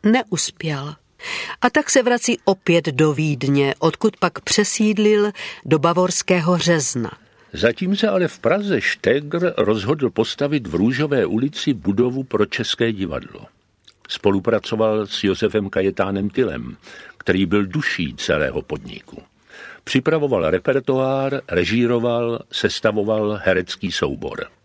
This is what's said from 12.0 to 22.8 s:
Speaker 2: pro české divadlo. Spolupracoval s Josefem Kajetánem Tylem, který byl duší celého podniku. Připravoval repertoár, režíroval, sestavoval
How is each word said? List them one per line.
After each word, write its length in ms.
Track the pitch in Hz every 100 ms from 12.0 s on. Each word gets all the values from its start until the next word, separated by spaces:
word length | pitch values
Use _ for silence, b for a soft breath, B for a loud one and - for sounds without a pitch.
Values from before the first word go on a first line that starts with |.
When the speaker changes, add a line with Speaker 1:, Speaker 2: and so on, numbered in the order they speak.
| 127 131
Speaker 2:
pro 220 | 131 104 104
české 460 | - 110 - 117
divadlo. 480 | 104 92 69 - - - _ _ _ _ _ -
Spolupracoval 960 | - 104 98 95 110 - 110 110 107 101
s 180 | -
Josefem 460 | 98 92 107 107 98
Kajetánem 600 | - 98 95 95 98 101
Tylem, 460 | - 117 65 60 - B B B B
který 300 | - 92 95
byl 200 | 101 95
duší 480 | 117 - - 78 60
celého 460 | - 76 71 76
podniku. 600 | - 76 - - - - - _ B B B B
Připravoval 680 | - 135 139 160 143 107 80
repertoár, 920 | 92 - 135 131 131 131 135 135 139 -
režíroval, 920 | 87 85 113 120 120 120 117 117 117 -
sestavoval 880 | - - -